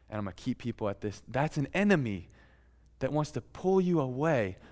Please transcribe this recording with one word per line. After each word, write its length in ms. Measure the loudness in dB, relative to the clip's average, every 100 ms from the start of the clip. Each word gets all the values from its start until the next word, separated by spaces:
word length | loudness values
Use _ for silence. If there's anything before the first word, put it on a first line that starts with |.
| -10
and 60 | -6
I'm 80 | -6
gonna 80 |
keep 240 | -6 -6 -4
people 320 | -6 -4 -4
at 120 | -4
this." 200 | -6 -8 -4
That's 300 | -2 0 0
an 100 | -2
enemy 560 | 2 4 4 4 -2 -6 -18 -20 -20 _ _ _ -6
that 160 | -2
wants 180 | 0 -2
to 100 | -4
pull 380 | -10 -4 2 4
you 220 | 4 2
away 560 | 0 0 2 2 0 -4 -16